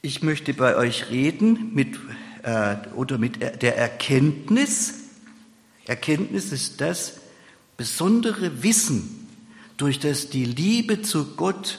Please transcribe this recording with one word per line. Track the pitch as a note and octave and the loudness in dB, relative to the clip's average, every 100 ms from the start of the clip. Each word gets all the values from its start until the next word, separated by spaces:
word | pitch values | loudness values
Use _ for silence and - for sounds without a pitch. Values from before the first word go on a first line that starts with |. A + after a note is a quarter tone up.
„Ich | D3+ - | -6 -2
möchte | D#3+ D3+ - | 0 0 -2
bei | C#3+ B2+ - | 2 4 4
euch | B2 A2+ - | 2 0 -4
reden | A#2+ C#3 - G#3+ A3+ A3 | 0 0 4 4 4 2
mit, | C#3+ C3+ - - - - - | 0 0 -2 -12 -14 -14 -12
äh, | B2+ A2+ G#2 G2+ - | -4 0 0 -2 -6
oder | - C3 C3 | -6 -4 0
mit | A#2 A#2 | -2 -2
er-, | B2 | -6
der | - B2 - | 0 2 2
Erkenntnis.“ | A#2+ - - C3+ D3 D3+ - A3 - - - - - - - - - _ _ _ | 0 -2 2 4 4 2 2 2 2 0 -4 -6 -16 -20 -20 -20 -20 _ _ _
Erkenntnis | - B2 - D3+ F#3+ G3 F#3 | -6 -4 0 0 2 -2 -4
ist | C3+ - - | -4 -6 -4
das | D3 F3 - - - - - - _ _ | -2 -2 -6 -10 -20 -20 -20 -20 _ _
besondere | A#2 - E3+ A#3 A#3 G3+ F#3 C3+ | -8 0 4 4 4 0 -4 0
Wissen, | F3+ A3+ - A#2+ F2 - - - - - - - | 2 2 2 0 -2 -12 -18 -20 -20 -20 -20 -2
durch | C#3+ C3 | 0 0
das | D3+ C#3+ - | 0 -2 -4
die | C#3 | -2
Liebe | B2 B2 F3 A#3 A3+ G#3+ | -2 0 2 2 2 -2
zu | G#3+ E3 C#3+ - | 0 -2 -2 -2
Gott | F3+ F#3+ - | -2 -2 -6